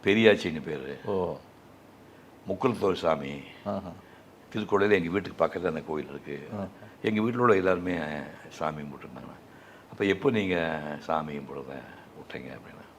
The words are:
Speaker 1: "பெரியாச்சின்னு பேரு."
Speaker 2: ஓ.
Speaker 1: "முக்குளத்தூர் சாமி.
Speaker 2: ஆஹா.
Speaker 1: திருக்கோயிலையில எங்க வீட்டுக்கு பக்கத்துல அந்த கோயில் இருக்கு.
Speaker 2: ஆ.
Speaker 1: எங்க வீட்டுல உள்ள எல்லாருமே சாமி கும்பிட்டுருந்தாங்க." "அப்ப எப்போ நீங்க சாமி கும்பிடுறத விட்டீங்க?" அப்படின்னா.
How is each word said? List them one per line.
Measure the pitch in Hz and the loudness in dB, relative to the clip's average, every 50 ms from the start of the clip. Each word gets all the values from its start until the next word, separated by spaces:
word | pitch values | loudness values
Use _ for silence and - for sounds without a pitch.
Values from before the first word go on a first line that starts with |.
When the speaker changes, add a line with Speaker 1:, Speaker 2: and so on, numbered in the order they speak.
| - | 4
Speaker 1:
"பெரியாச்சின்னு | 101 98 110 113 110 104 107 - 90 78 78 69 | 4 6 8 10 8 8 8 4 -4 -4 -4 -6
பேரு." | 85 76 69 65 67 71 65 - | -6 -8 -6 -6 -10 -10 -10 -4
Speaker 2:
ஓ. | 107 104 98 90 85 76 65 - - - - - - - - - - - - - - - - - - - - - - | -2 -2 0 0 -2 -4 -8 -10 -20 -20 -20 -20 -20 -20 -20 -20 -20 -20 -20 -20 -20 -20 -20 -20 -20 -20 -18 -6 -6
Speaker 1:
"முக்குளத்தூர் | 98 92 - 131 117 95 101 98 90 | -6 0 2 0 2 2 2 2 2
சாமி. | 82 - 85 80 76 69 69 71 69 67 - - - - | 2 2 2 2 2 0 -8 -8 -10 -12 -16 -18 -12 -8
Speaker 2:
ஆஹா. | 101 101 98 98 90 82 - - - - - - - - - - - - | -6 -6 -6 -6 -10 -14 -14 -18 -20 -20 -20 -20 -20 -20 -20 -20 -8 -6
Speaker 1:
திருக்கோயிலையில | 113 104 92 104 98 98 104 | -6 -4 2 4 4 6 6
எங்க | 104 95 87 85 | 6 4 4 2
வீட்டுக்கு | 85 101 95 90 - - 82 | 0 -2 -2 -2 0 0 0
பக்கத்துல | 80 - 90 85 90 | 2 2 0 -2 -2
அந்த | 78 80 73 80 | -2 -2 -6 -4
கோயில் | 80 76 73 67 | -6 -6 -6 -6
இருக்கு. | 69 71 69 71 71 71 71 80 - 104 | -10 -14 -10 -10 -10 -10 -10 -10 -8 -8
Speaker 2:
ஆ. | 98 92 - - - 104 - - | -8 -8 -10 -16 -20 -20 -20 -2
Speaker 1:
எங்க | - 113 110 107 | -2 0 2 2
வீட்டுல | 110 117 117 120 | 2 0 2 4
உள்ள | 123 120 107 | 6 6 6
எல்லாருமே | 95 90 95 92 87 87 90 87 85 78 76 76 76 67 - - - - - | 6 6 4 2 2 2 -2 -2 -2 -2 -4 -4 -6 -8 -10 -12 -16 -18 -18
சாமி | - - 82 78 76 76 | -8 -4 -4 -4 -2 -4
கும்பிட்டுருந்தாங்க." | 73 73 69 69 - - 64 64 65 65 - - - - - - - - - - - - | -10 -10 -12 -14 -14 -14 -14 -14 -14 -14 -16 -18 -20 -20 -20 -20 -20 -20 -20 -20 -20 -20
"அப்ப | - - 107 | -4 0 2
எப்போ | 98 95 95 - 143 | 2 2 4 2 2
நீங்க | 120 110 101 92 90 85 82 82 80 78 76 76 76 71 | 2 2 2 2 2 2 2 0 -2 -4 -4 -6 -8 -8
சாமி | - - 80 78 78 76 73 71 | -4 -2 -2 -2 -2 -4 -8 -10
கும்பிடுறத | 69 69 69 71 69 65 67 67 62 - - - - - - - | -10 -10 -10 -10 -10 -10 -12 -12 -12 -14 -18 -20 -20 -20 -18 -20
விட்டீங்க?" | - - - - 64 65 | -18 -12 -12 -12 -10 -10
அப்படின்னா. | 65 - - - - - - - - | -14 -14 -16 -16 -18 -18 -20 -20 -20